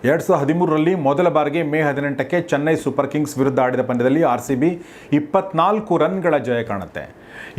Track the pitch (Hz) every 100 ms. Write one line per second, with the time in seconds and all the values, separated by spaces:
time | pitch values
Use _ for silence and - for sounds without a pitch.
0 | 120 160 - 165 143 160 170 156 156 185
1 | 135 147 175 151 147 156 151 156 147 139
2 | 143 139 131 175 165 143 151 160 147 135
3 | 135 151 147 131 135 135 127 127 123 123
4 | 123 147 156 120 120 127 160 170 - -
5 | - 147 147 190 190 160 180 214 214 170
6 | 156 190 170 147 120 120 113 101 85 -
7 | 71 - - - -